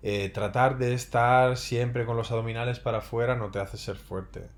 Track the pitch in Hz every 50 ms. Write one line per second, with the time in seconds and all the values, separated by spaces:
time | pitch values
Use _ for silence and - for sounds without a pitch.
0 | - 107 101 101 98 95 - 110 104 104 101 123 127 135 135 127 127 120 123 123
1 | - - - 120 117 123 127 127 127 127 127 123 - - 123 117 123 120 120 123
2 | 117 113 117 117 110 - 117 113 113 113 113 113 120 123 120 120 - 120 113 110
3 | - - 117 117 120 123 127 123 110 98 98 101 98 98 - 101 - - 95 -
4 | - - 92 95 92 - - - - 113 -